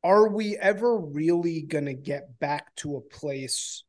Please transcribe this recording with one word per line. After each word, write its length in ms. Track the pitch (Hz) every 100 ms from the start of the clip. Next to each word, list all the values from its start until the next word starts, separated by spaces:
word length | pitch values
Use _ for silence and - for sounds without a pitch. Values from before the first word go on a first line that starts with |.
are 260 | 175 202 214
we 300 | 202 208 208
ever 400 | 196 202 240 226
really 640 | 156 143 160 170 170 165
gonna 320 | 147 156 143
get 440 | 131 139 143 - 120
back 360 | 147 147 - -
to 200 | 151 139
a 40 |
place 840 | 139 - 147 139 131 - - -